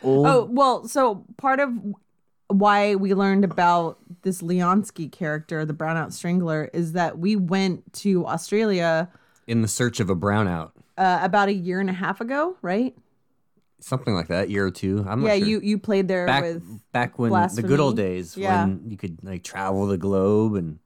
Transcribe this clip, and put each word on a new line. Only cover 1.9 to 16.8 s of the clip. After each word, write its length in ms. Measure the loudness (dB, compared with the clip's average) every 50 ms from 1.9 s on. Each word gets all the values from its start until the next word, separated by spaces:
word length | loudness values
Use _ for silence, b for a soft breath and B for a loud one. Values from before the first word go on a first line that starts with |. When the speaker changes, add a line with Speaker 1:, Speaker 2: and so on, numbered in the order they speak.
| -10 -10 _ _ _ _ _ _ _ _ _ -2
Speaker 2:
why 460 | 2 4 4 4 4 4 4 2 2
we 200 | 0 0 0 2
learned 300 | 2 2 4 4 4 2
about 540 | 2 2 2 4 4 4 4 2 -2 -6 -10 _ -20 -16 -8
this 180 | -6 -4 -4 -4
Leonsky 680 | -4 -2 0 2 2 4 4 2 0 -2 -6 -10 -10 -10
character, 540 | -8 -8 -6 -4 -4 -6 -6 -6 -6 -4 -4
the 100 | -4 -4
Brownout 380 | -4 -4 -4 -2 -4 -4 -6
Strangler, 580 | -8 -8 -4 -2 -2 0 0 0 -2 -2 -4 -4
is 200 | -4 -4 -4 -2
that 260 | 0 -2 -2 -2 -2 -2
we 160 | -2 0 0
went 580 | 0 0 0 0 0 0 0 -2 -4 -8 -16 -12
to 320 | -4 0 0 0 0 0
Australia 840 | -2 -4 -6 -4 -2 0 0 2 2 0 2 2 2 2 0 0 -4 b b b b b b _ -2
Speaker 1:
In 140 | 0 0
the 60 | 0 0
search 300 | 0 0 0 0 0 0
of 120 | 0 0
a 40 | 0
brownout. 540 | 0 2 2 2 2 2 0 -2 -4 -6 -10 _ _ _ _ _
Speaker 2:
uh, 220 | 0 2 2 2 2
about 260 | 0 0 2 2 2 2
a 40 | 0
year 260 | -2 -2 -4 -2 -2
and 100 | -2 -2
a 40 | -2
half 260 | -2 -4 -4 -4 -4
ago, 360 | -6 -4 -2 -2 -2 -2 -4 -6
right? 320 | -4 -2 0 0 0 -2 -4 _ _ _ _ _ _ _ _ _ _ _ _ _ _ _ _ _
Speaker 1:
Something 300 | -8 -6 -6 -4 -2 0 -2
like 140 | 0 0 0
that, 220 | -2 -2 -2 0
year 160 | 0 0 0
or 40 | 0
two. 360 | -2 -2 -2 -2 0 0 -2 -2
I'm 140 | -2 0
not 60 | 2 2
Speaker 2:
Yeah, 100 | 2 2
Speaker 1:
sure. 100 | 2 0
Speaker 2:
you, 120 | 0 0
you 160 | 0 0 -2 -2
played 280 | 0 0 0 0 2
there 200 | 0 0 0 0
Speaker 1:
Back, 160 | 0 0 0
Speaker 2:
with 500 | 0 -2 -4 -8 -10 -14 -16 -18